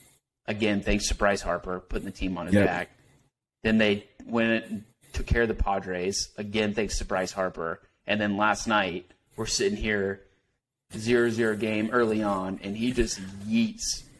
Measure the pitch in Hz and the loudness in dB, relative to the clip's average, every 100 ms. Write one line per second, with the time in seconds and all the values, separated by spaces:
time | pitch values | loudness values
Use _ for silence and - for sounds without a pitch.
0 | - _ _ _ - 107 107 101 101 101 | -20 _ _ _ -6 0 2 2 2 2
1 | - - 104 98 87 87 95 90 - 107 | 2 2 2 2 -2 -4 -4 -8 -6 -8
2 | 98 - 92 90 85 98 95 87 90 _ | -8 -6 -4 -4 2 4 4 2 -6 _
3 | _ _ _ _ _ _ 110 110 107 101 | _ _ _ _ _ _ 2 4 4 2
4 | - - - 117 113 113 - 107 - _ | -2 -18 -4 0 2 2 -2 -10 -12 _
5 | _ - - 120 117 110 - 98 92 90 | _ -6 0 2 2 2 0 -2 -2 -4
6 | 90 101 - - 104 107 107 104 104 - | -2 -2 -6 -8 -4 0 0 0 -2 -2
7 | - 95 92 - 92 90 82 82 _ _ | -2 -2 -2 -2 -4 -4 -6 -8 _ _
8 | - 107 104 98 107 101 - 107 95 87 | -4 -2 0 2 2 2 2 2 2 -4
9 | - _ _ - 110 - 101 101 110 104 | -10 _ _ -8 -4 0 0 0 0 0
10 | 98 98 - _ _ _ _ _ _ 110 | 0 -4 -10 _ _ _ _ _ _ -6
11 | 110 120 120 110 113 104 110 107 110 123 | 2 4 4 2 0 0 -2 0 0 2
12 | 113 107 104 95 95 98 98 107 120 127 | 2 2 0 0 -2 -6 -6 -4 -2 0
13 | 110 - 95 98 104 113 113 - - - | 0 -2 -10 -10 -2 2 2 0 -6 -6
14 | - - | -10 -20